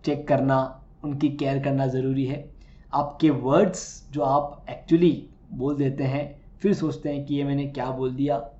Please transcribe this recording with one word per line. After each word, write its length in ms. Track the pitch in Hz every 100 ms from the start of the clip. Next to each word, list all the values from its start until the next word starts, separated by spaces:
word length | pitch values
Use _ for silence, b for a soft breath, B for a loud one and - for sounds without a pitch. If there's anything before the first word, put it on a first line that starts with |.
| -
चेक 220 | 135 -
करना, 560 | - 135 135 131 - - -
उनकी 260 | 147 139 147
केयर 340 | 139 139 139
करना 240 | 139 135 135
ज़रूरी 380 | 127 131 135 131
है। 260 | 143 - - b b b
आपके 360 | 139 147 - 156
वर्ड्स 800 | 131 123 156 202 - - - -
जो 100 | 143
आप 440 | 139 139 143 117 -
actually 480 | 123 - 170 175 120 - - -
बोल 220 | 131 135 143
देते 280 | 139 139
हैं, 380 | 135 139 147 - - -
फिर 140 | 202
सोचते 360 | 170 156 139 147
हैं 160 | 143 139
कि 100 | 143
ये 80 |
मैंने 220 | 139 143 139
क्या 200 | 135 127
बोल 300 | 127 131 127
दिया 340 | 143 113 -